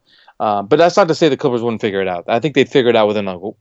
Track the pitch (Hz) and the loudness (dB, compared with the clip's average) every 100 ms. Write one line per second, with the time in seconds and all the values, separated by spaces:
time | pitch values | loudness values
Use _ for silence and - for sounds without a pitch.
0 | _ _ _ - 110 101 101 151 170 185 | _ _ _ -6 -4 -2 0 2 4 4
1 | 175 151 160 135 139 120 117 110 110 98 | 0 2 0 0 -2 -2 -4 -4 -4 -2
2 | 95 87 - 117 151 135 123 143 120 113 | -4 -6 -2 -2 0 0 2 2 4 4
3 | 107 104 98 90 101 - | 2 0 -4 -8 -12 -8